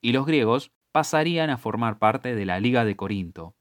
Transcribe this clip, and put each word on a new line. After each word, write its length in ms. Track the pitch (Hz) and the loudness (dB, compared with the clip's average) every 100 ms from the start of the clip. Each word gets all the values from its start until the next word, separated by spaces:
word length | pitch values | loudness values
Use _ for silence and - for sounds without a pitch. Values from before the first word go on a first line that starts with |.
y 120 | 120 | 2
los 140 | 127 139 | 0 2
griegos 440 | 156 110 123 - _ _ | 2 2 0 -2 _ _
pasarían 580 | 151 156 156 156 170 156 | -2 0 0 0 0 -2
a 80 | 127 | -2
formar 400 | 120 107 117 104 | -4 -2 -4 2
parte 380 | 107 120 127 117 | 2 2 -4 -4
de 100 | 98 | -2
la 140 | 90 | 0
Liga 240 | 110 123 | 0 2
de 100 | 113 | 0
Corinto 600 | 95 98 101 87 - 82 - | -2 -4 -4 -6 -10 -18 -18